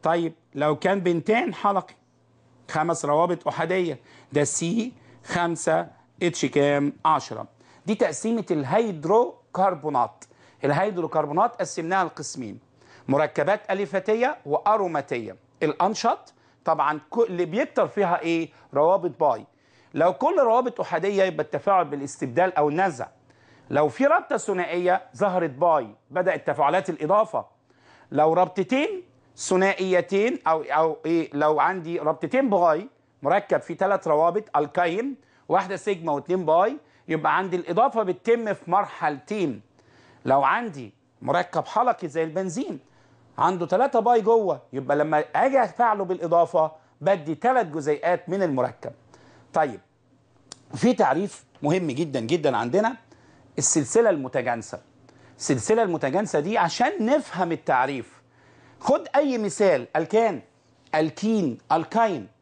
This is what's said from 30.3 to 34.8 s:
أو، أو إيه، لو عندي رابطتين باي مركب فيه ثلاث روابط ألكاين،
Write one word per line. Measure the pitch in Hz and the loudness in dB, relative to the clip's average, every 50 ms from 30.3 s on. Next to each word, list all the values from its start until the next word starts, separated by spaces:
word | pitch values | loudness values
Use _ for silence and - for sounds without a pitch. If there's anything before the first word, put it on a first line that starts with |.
| 339 269 _ | -2 -2 _
أو، | 165 160 156 | 0 0 0
أو | 147 127 139 151 165 160 156 - - | -2 -2 0 0 0 0 -2 -4 -4
إيه، | 156 170 170 156 147 - | -2 0 0 0 -2 -2
لو | 143 151 151 156 147 | 0 2 2 2 2
عندي | 143 165 190 190 160 165 170 165 | 2 0 0 -4 -8 -8 -8 -4
رابطتين | 147 151 156 151 - 143 - 262 277 247 | -2 -2 -4 -2 -4 -2 0 0 2 2
باي | 202 180 175 170 156 160 208 269 _ _ _ _ _ _ | 2 4 4 4 2 2 -2 -10 _ _ _ _ _ _
مركب | - 139 170 208 202 - 175 143 | -2 0 0 0 2 0 -2 -2
فيه | - - 165 | -2 -6 -6
ثلاث | - 190 190 202 190 - | -2 0 0 0 -2 0
روابط | 170 151 151 160 170 175 214 214 - - | 0 2 4 2 2 2 -2 -6 -2 -2
ألكاين، | 147 151 147 - 180 | -2 -2 0 0 0